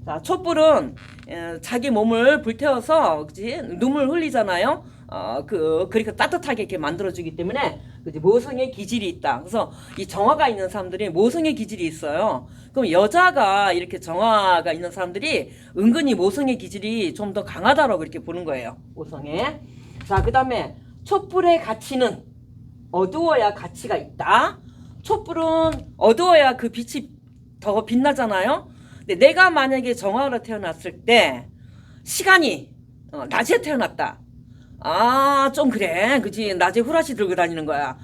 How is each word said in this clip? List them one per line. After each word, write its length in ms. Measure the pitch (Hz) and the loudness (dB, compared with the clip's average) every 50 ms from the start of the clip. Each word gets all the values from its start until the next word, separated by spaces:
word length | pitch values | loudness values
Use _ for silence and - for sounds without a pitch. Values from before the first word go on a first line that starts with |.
| - | -10
자, 140 | - 151 160 | -10 -10 -8
촛불은, 760 | - - 370 359 370 339 330 311 311 320 294 208 - - 123 117 - - - - - - | -4 -4 -4 -2 -2 -2 2 4 6 6 6 4 2 -2 -10 -14 -20 -20 -20 -20 -18 -14
에, 320 | - 170 170 170 165 165 | -12 -12 -10 -10 -10 -12
자기 280 | - - 247 247 233 277 | -10 -6 -6 -4 -2 0
몸을 520 | 240 208 214 226 226 226 240 262 302 294 | 2 2 2 2 2 4 6 6 4 4
불태워서, 840 | 302 226 226 - 285 302 262 240 220 - 311 320 269 185 160 151 151 151 | 2 -4 -6 -2 0 0 0 0 0 2 2 4 4 2 0 -2 -4 -10
그치, 340 | - 185 202 240 269 349 262 208 175 175 | -12 -10 -8 -8 -8 -8 -8 -8 -4 -2
눈물 300 | 233 262 277 294 277 262 | 0 0 2 0 0 0
흘리잖아요. 760 | 320 349 320 294 - - 214 196 180 175 202 262 339 - - - - - - - | 0 -2 -2 -2 0 -2 0 0 0 0 0 0 0 -2 -6 -20 -20 -20 -18 -14
어, 380 | - 95 90 104 117 139 147 | -12 -10 -8 -6 -6 -6 -6
그, 420 | - 220 180 156 156 160 160 190 185 | -6 -4 -2 0 0 0 0 -2 0
그러니까 240 | - 220 220 220 202 | -2 -2 -2 -2 -2
따뜻하게 480 | - - - - 339 339 285 254 233 202 | 0 0 0 0 -4 -4 -4 -6 -6 -6
이렇게 140 | 165 190 175 | -8 -6 -6
만들어주기 580 | 151 147 165 175 202 190 175 180 170 160 156 | -4 -4 -4 -4 -6 -6 -6 -8 -10 -12 -8
때문에, 440 | - 170 185 226 277 269 180 - - - - - - - | -8 -6 -6 -4 -4 -4 -4 -6 -8 -16 -18 -20 -16 -14
그치, 160 | 165 151 156 | -12 -8 -2
모성의 520 | 151 190 220 247 240 285 262 247 262 254 | 2 4 4 4 2 0 -4 -4 -4 -6
기질이 360 | - 196 208 190 233 233 202 175 | -6 -10 -10 -6 -6 -4 -4 -6
있다. 320 | - - - 143 127 123 | -8 -4 -4 -4 -4 -4
그래서 300 | 151 185 214 226 175 - - - - - - - | -6 -6 -4 -4 -4 -4 -8 -20 -20 -16 -10 -10
이 100 | 196 - | -10 -8
정화가 400 | - 190 202 247 311 302 302 254 | -2 0 2 2 4 4 2 0
있는 200 | 220 196 190 185 | 0 -2 -6 -6
사람들이 400 | 190 208 185 185 175 185 214 196 | -6 -8 -10 -8 -8 -6 -6 -4
모성의 440 | 160 170 208 240 240 339 320 311 277 | 0 2 2 2 2 0 -2 -2 -2
기질이 320 | - 220 - 220 185 175 | -4 -6 -10 -8 -6 -6
있어요. 640 | 160 156 160 170 147 147 165 208 214 151 123 - - - - - - | -6 -6 -6 -8 -6 -4 -2 -2 -2 -2 -4 -8 -12 -20 -20 -16 -8
그럼 200 | - 269 247 180 | -4 -2 0 2
여자가 840 | 160 180 202 208 214 349 370 370 269 277 220 196 196 202 202 196 175 | 4 4 4 4 4 4 4 4 4 4 2 4 4 2 2 2 0
이렇게 260 | 175 180 180 - - | 0 -4 -6 -10 -12
정화가 760 | 147 165 165 175 214 233 220 208 196 185 180 170 160 170 160 | -10 -6 -2 0 2 4 4 4 4 4 4 4 2 0 -4
있는 180 | 165 175 170 | -4 -6 -10
사람들이 600 | 170 190 185 175 175 196 247 320 285 185 139 - - - - - - 175 | -8 -6 -8 -6 -6 -6 -4 -2 -2 -2 -4 -6 -14 -20 -20 -10 -4 2
은근히 380 | 202 233 233 330 302 269 226 | 4 4 4 4 2 2 2
모성의 420 | 175 180 202 196 285 277 262 247 - | 2 2 0 0 0 -2 -2 -2 -4
기질이 560 | 185 175 175 202 185 214 226 226 202 160 - | -6 -12 -12 -8 -6 -6 -4 -2 -4 -4 -4
좀 200 | - 208 202 185 | -6 -8 -6 -6
더 100 | 208 180 | -6 -8
강하다라고 600 | - - 156 180 233 277 294 302 269 202 160 160 | -8 -8 -2 2 2 4 4 4 2 0 -2 -4
이렇게 160 | 139 - 160 | -8 -12 -14
보는 240 | - 170 170 175 175 | -12 -10 -10 -10 -6
거예요. 340 | 151 139 127 120 113 120 - - - - | -6 -6 -6 -8 -10 -12 -14 -20 -20 -16
모성의. 680 | - 151 - 160 143 143 147 156 185 240 294 311 - - - - - - - - - - | -16 -14 -14 -14 -14 -12 -8 -6 -4 -4 -4 -6 -10 -18 -20 -20 -20 -20 -20 -18 -14 -6
자, 160 | - 202 190 | 0 0 2
그다음에 540 | 196 226 233 262 262 262 240 208 160 - - - - - - - - | 2 2 2 2 2 2 -2 -4 -4 -6 -10 -18 -20 -20 -20 -16 -6
촛불의 580 | - 392 392 392 - 349 370 359 349 339 330 | -2 -2 -2 -2 0 -2 2 4 4 4 4
가치는 640 | - 220 220 220 - - 269 254 254 220 185 - - - - - - - - - - - - - - - | 2 -4 -8 -8 -8 -6 -2 0 0 0 -2 -6 -14 -20 -20 -20 -20 -20 -20 -20 -20 -20 -20 -20 -14 -6
어두워야 640 | - 175 190 185 - 311 339 330 302 254 214 208 208 | -2 -2 -2 -2 -2 -2 0 2 2 2 2 0 -2
가치가 420 | - - - - - - 233 214 - | -4 -14 -16 -16 -12 -8 -6 -6 -6
있다. 640 | - - - - - 165 202 233 294 - - - - - - - - - - - | -6 -8 -12 -8 -2 2 4 4 2 2 -4 -8 -20 -20 -20 -20 -20 -20 -20 -14
촛불은 920 | - - 427 427 427 415 339 330 330 320 320 320 320 320 302 262 - - - - | -4 -4 -4 -4 -4 -6 -6 -2 -2 0 2 2 2 0 -2 -4 -10 -12 -6 2
어두워야 600 | - 214 226 269 349 370 349 311 277 262 240 233 | 4 4 4 4 4 6 6 8 8 6 2 0
그 120 | 240 226 | -6 -8
빛이 400 | - 233 233 - - 285 - - - - _ - - - - - - - | -6 -8 -10 -8 -10 -10 -10 -12 -18 -20 _ -20 -20 -20 -20 -20 -18 -10
더 260 | - 214 196 220 220 | -4 -2 -2 -2 -2
빛나잖아요. 840 | - 226 247 269 294 277 269 247 220 202 185 185 233 294 381 - - - - - - - - | 0 0 2 2 2 2 0 0 0 0 0 0 0 0 -2 -4 -10 -20 -20 -20 -20 -20 -14
근데 160 | - - 190 | -6 -4 2
내가 340 | 175 247 294 339 359 370 370 | 6 6 6 8 8 6 6
만약에 460 | 330 294 269 262 269 262 233 247 240 | 6 4 2 2 0 0 0 -2 -4
정화로 480 | 240 - 196 196 247 277 277 247 226 226 | -2 -2 -2 -2 0 -2 -2 -2 -6 -6
태어났을 600 | 226 226 208 196 170 160 - - 180 - - - | -6 -8 -8 -6 -8 -8 -8 -10 -12 -12 -6 2
때 420 | - 240 233 180 147 131 120 - - - - - - - - - - - - - | 4 6 6 6 4 0 -6 -12 -16 -20 -20 -20 -20 -20 -20 -20 -20 -20 -20 -12
시간이, 680 | - - - 370 381 381 359 320 247 175 - - - - - - - - - - - | -8 -6 -2 4 6 6 6 6 4 -2 -4 -8 -16 -20 -20 -20 -20 -20 -20 -20 -16
어, 140 | - 294 254 - | -14 -12 -10 -6
낮에 320 | - - 240 - 359 466 | -4 -2 0 2 0 0
태어났다. 580 | - 302 302 247 202 160 - - 151 - - - - - - - - - - - - - - - | 0 -2 -2 -2 -2 -4 -4 -6 -6 -6 -6 -12 -20 -20 -20 -20 -20 -20 -20 -20 -20 -20 -18 -10
아, 720 | - - 160 185 220 240 254 269 269 277 277 269 269 277 277 | -6 -4 0 2 2 2 4 4 4 4 4 2 2 0 2
좀 140 | 294 302 262 | 2 0 0
그래. 500 | 220 214 202 175 160 175 202 240 277 262 | 0 0 -2 -2 0 0 0 2 2 0
그치? 320 | 202 202 175 214 220 208 190 | 0 -2 -6 -4 -4 -4 0
낮에 280 | 180 180 185 190 233 | 2 2 2 2 0
후라시 340 | 226 247 320 330 320 311 262 | 0 2 2 0 0 0 -2
들고 200 | 202 208 180 180 | -4 -2 -2 0
다니는 300 | 180 175 170 165 160 156 | 0 0 0 0 -6 -4
거야. 320 | 151 147 143 143 131 131 - | -4 -2 -2 -4 -4 -6 -10